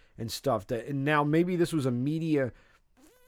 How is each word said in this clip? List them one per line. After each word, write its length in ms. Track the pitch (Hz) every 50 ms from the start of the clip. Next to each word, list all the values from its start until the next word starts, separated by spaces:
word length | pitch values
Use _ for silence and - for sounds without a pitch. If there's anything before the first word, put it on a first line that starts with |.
| - _ _ -
and 140 | 113 110
stuff 360 | - - - 135 120 110 98 -
that, 200 | 123 113 117 131
and 160 | 143 139 135
now 220 | 147 151 147 147
maybe 320 | 147 151 165 175 180 185 165
this 160 | 175 165 165
was 120 | 156 127
a 60 | 131
media 640 | 120 120 127 143 156 160 165 160 151 143 135 113 - - - _ _ _ _ _ _ _ 285 339 - _ _